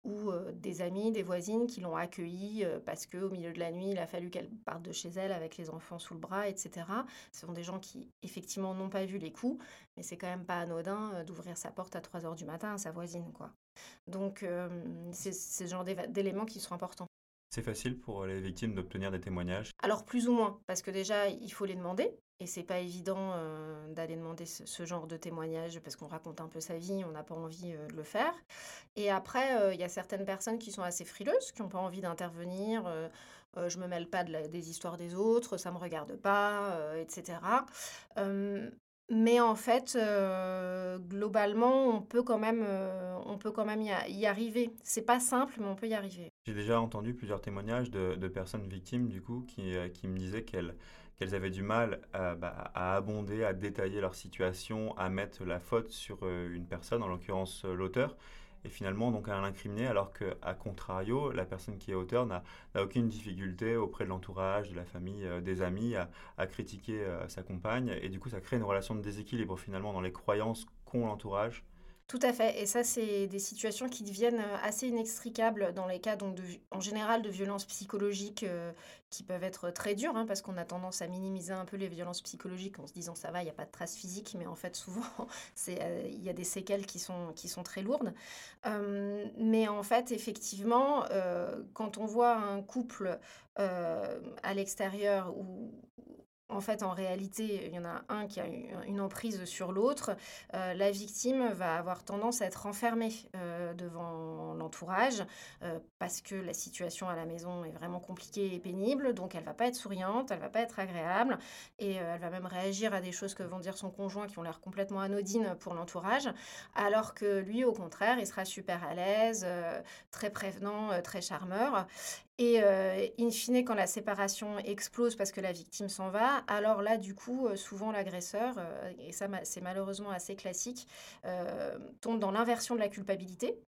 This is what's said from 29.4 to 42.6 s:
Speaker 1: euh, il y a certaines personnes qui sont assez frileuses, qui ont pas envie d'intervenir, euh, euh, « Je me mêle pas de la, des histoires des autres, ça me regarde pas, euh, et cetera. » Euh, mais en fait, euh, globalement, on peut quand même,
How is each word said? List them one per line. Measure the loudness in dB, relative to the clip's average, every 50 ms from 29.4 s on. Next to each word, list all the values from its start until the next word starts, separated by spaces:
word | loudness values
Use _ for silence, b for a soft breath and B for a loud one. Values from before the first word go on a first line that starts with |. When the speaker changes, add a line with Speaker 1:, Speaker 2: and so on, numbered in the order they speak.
| 4 6 6 8
Speaker 1:
euh, | 6 6 6
il | 4
y | -2
a |
certaines | -2 -2 -6 -4 -4 -2 -2 0
personnes | 0 -2 -2 0 -2 -2
qui | -2 -2 -6
sont | -6 -4
assez | -2 -2 -2 -4 -6
frileuses, | -8 -10 -4 0 4 4 4 4 2 -6
qui | -6
ont | -6 -4
pas | -2
envie | -2 -2 -2 -2 -2
d'intervenir, | -2 -2 -2 -2 -4 -6 -6 -6 -6 -6 -4 -2 0 0 0 0 0
euh, | -2 -2 -4 -4 -6 B B B B B B B _ -4
euh, « | -2 -2 -2
Je | -2
me | -2 -4
mêle | -2 -2 -2 -2 0
pas | 0 0 0
de | 0
la, | -2 -4 -4
des | -4 -4 -6 -6 -6
histoires | -8 -6 -6 -6 -6
des | -4 -6 -6 0
autres, | 4 6 6 6 6 6 2 -4
ça | -2 -2 -4
me | -4
regarde | -4 -4 -2 -4 -4 -4 -6 -8
pas, | 0 4 6 6 8 6 6 4 2 2 0
euh, | 0 0 0 -2 -2 -4
et | -4
cetera. » | -4 -6 -8 -6 -6 -8 -4 2 4 4 4 4 B B B B B B B B B -2
Euh, | 0 0 2 2 0 0 0 -2 -2 -4 -6 -10 -14 _ _ _ _ _ 2
mais | 6 8 10 10 10 10
en | 10 8 6
fait, | 4 6 6 6 6 6 4 2
euh, | 4 4 6 6 6 6 4 2 0 0 0 0 -2 -2 -2 -2 -2 -2 -2 -2
globalement, | -4 -6 -4 -2 0 0 6 6 6 6 8 6 6 8 8 8 8 8
on | 6 6 4
peut | 0 4 4 4 6
quand | 6 4 4
même, | 6 4 4 4